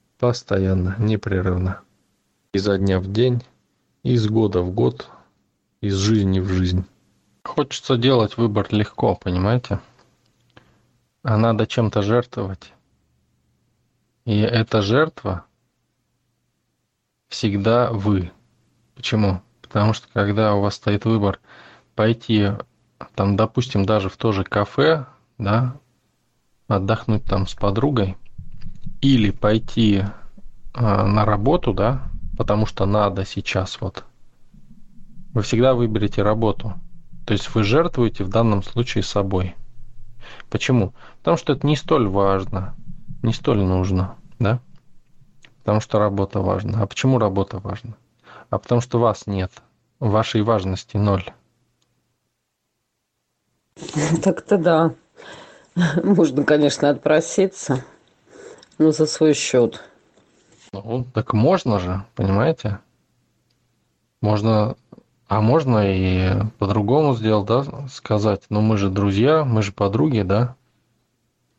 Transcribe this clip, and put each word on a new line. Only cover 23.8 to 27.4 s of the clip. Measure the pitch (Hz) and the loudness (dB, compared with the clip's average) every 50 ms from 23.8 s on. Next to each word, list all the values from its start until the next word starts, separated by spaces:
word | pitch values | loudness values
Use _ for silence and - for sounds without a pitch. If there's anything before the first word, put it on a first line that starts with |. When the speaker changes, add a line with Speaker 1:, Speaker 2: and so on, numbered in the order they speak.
| 98 | 2
Speaker 1:
даже | 95 107 107 95 95 | 2 2 0 0 -4
в | - | -6
то | - - 113 | -4 -2 -2
же | 101 95 92 | 0 -2 -2
кафе, | - - 101 101 - - - 139 156 160 156 131 - - _ _ _ _ | -2 -2 -2 -2 -2 0 0 2 2 2 0 -2 -10 -18 _ _ _ _
да, | - 110 98 107 120 131 123 - - _ _ _ _ _ _ _ _ _ _ _ _ _ _ _ _ _ | -6 -2 0 0 0 0 -2 -4 -10 _ _ _ _ _ _ _ _ _ _ _ _ _ _ _ _ _
отдохнуть | - 104 98 98 98 110 110 - - 107 98 - | -2 -2 0 0 0 -2 -2 -2 -2 -2 0 0
там | - 101 98 | 0 0 0